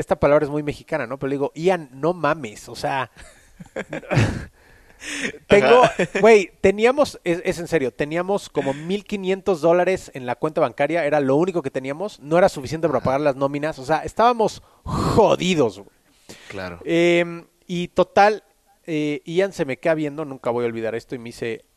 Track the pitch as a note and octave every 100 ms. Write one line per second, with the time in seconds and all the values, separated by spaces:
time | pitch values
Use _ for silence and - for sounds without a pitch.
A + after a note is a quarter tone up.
0 | E3 - D#3 D3 D3 D3 D3 A#2+ - D#3+
1 | A#2 C3 C#3 C#3 C3+ - E3+ F3+ D3 C3
2 | D3+ F3+ D3 D#3+ A#2+ G#2 - A#2+ D3 C#3
3 | B2 - - - _ - - - - -
4 | - E3+ A2 - - _ _ _ _ _
5 | - C#4+ C4+ - - G3+ - A#3+ A3 -
6 | F3+ - G3+ A3 F3+ _ F#3+ G3+ A3+ C#4
7 | C#4 - F3 E3+ F3+ D#3+ E3+ E3 B2+ -
8 | D3 E3 F3+ G3+ - - C3+ C#3 D#3+ G3+
9 | F#3+ G3+ F#3 F#3+ F#3 F3 D#3+ F3 F3+ F#3
10 | - C#3+ B2 B2 D#3 D#3 C#3+ A2 C#3+ E3+
11 | D3 D3+ C3+ C#3 F#3 F3 C3+ C#3 C3 D3
12 | G3+ - C3+ E3 F#3 - B2 D#3 D#3+ B2+
13 | C3+ C3+ D3+ C3+ C#3 C#3+ D3+ C#3+ C3 D#3
14 | C#3+ - A3+ A#3+ G#3 - - _ - -
15 | - - F#3+ C#3 F3 F3 A#2+ F#2+ G2 _
16 | _ _ - - - G2 F#2 F2 - E3+
17 | F3 E3+ F3 E3+ - _ - F3 F3 -
18 | F3 - G3+ G#3+ - _ _ _ - D#3
19 | D3+ D3 - E3+ G3 F3 D3 B2+ E3+ D#3+
20 | D3+ C#3+ D3+ C3+ B2 A#2+ A#2+ A2+ A2+ A2+
21 | - C3 A#2 - A#2 A2+ _